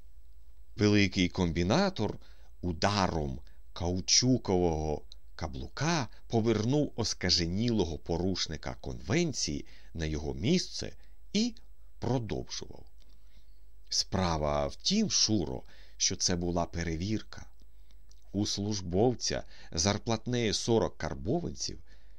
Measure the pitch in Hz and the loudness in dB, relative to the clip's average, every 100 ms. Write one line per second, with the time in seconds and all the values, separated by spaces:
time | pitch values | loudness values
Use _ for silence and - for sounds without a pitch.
0 | - - - - - - - - 104 104 | -12 -12 -12 -12 -12 -12 -10 2 6 6
1 | 98 95 90 - 90 80 87 135 196 185 | 6 4 2 4 2 2 4 4 4 0
2 | 104 - - - - - 90 82 98 104 | -2 -2 -8 -12 -12 -6 -4 2 2 4
3 | 90 85 73 62 - - - - 85 92 | 4 2 0 -4 -8 -10 -10 -4 0 0
4 | 90 - 127 127 - 92 87 78 76 73 | 4 6 6 4 4 4 6 4 0 -2
5 | - - - - - 67 64 - 147 170 | -4 -10 -10 -6 -4 -4 -8 -2 0 2
6 | 120 - - 117 110 107 110 147 147 - | 0 -6 0 2 4 4 4 4 2 0
7 | 110 - 92 87 82 92 120 110 85 73 | -2 0 2 4 2 2 2 2 2 0
8 | - 82 90 92 - 78 69 64 - 64 | -2 0 2 0 -2 -4 -6 -6 -6 -6
9 | - 139 175 - - 71 - - - - | 0 2 2 0 -2 -2 -6 -10 -10 -4
10 | 80 76 76 65 98 180 - - - - | -2 -2 -2 0 4 4 2 -6 -6 -8
11 | - - - 202 240 226 - - - - | -10 -10 -2 0 0 -2 -12 -12 -12 -6
12 | - 127 110 64 64 - - - - - | 0 0 0 -4 -4 -6 -8 -10 -10 -12
13 | - - - - - - - - - - | -12 -12 -12 -12 -12 -12 -10 -10 -4 -2
14 | - 92 90 80 76 73 71 - - 202 | 0 2 2 2 2 2 0 -2 0 2
15 | 208 - - 107 80 64 - - - - | 2 2 4 4 2 -4 -6 -10 -10 -2
16 | - 92 - 90 87 85 85 90 82 80 | 0 2 0 2 2 2 0 -2 -2 0
17 | 95 107 - - - - - - - - | 0 -2 -4 -10 -10 -12 -12 -12 -12 -12
18 | - - - 98 104 - 101 104 92 87 | -12 -12 -6 -2 0 0 -2 -2 0 4
19 | 120 117 - 65 - - - - 98 104 | 4 2 -2 -2 -4 -10 -6 0 2 2
20 | - 113 - 123 113 90 - 113 82 - | 2 0 0 0 2 2 4 4 4 0
21 | 80 69 76 165 151 - - 90 - - | -4 -4 -2 0 -2 -4 -6 -6 -10 -10
22 | - | -10